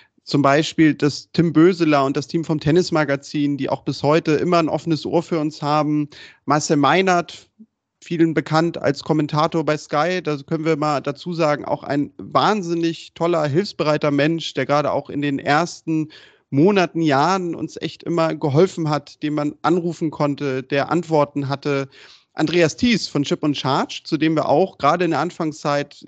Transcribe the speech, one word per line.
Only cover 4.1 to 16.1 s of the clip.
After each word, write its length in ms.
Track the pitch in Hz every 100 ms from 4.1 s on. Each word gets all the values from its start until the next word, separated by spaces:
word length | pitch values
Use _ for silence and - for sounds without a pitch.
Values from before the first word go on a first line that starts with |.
| 160 160
immer 260 | 143 147 175
ein 100 | 156
offenes 360 | 156 170 151 95
Ohr 180 | 165
für 160 | 160 170
uns 220 | 151 151
haben. 480 | 147 151 151 151 147 - - _ -
Marcel 320 | 147 - 151
Meinert, 720 | 139 170 190 175 - - - _ - _ _ _
vielen 320 | - 170 165
bekannt 440 | 147 131 156 170 165
als 260 | - 143
Kommentator 640 | - 156 151 151 160 165 147
bei 120 | 151
Sky, 440 | - 151 165 185
da 140 | 151 147
können 260 | 135 160
wir 140 | 160 151
mal 240 | 151 143
dazu 320 | 156 131 175
sagen, 320 | 165 156 143 -
auch 180 | 151
ein 280 | - 143 143 -
wahnsinnig 960 | - 143 156 214 170 170 165 165 - -
toller, 300 | 170 170 151
hilfsbereiter 640 | 147 208 - 143 151 151
Mensch, 420 | 143 147 165 -
der 120 | - 135
gerade 260 | 147 143
auch 180 | 107 -
in 120 | 139
den 180 | 143 139
ersten 680 | - 147 170 - - 160 151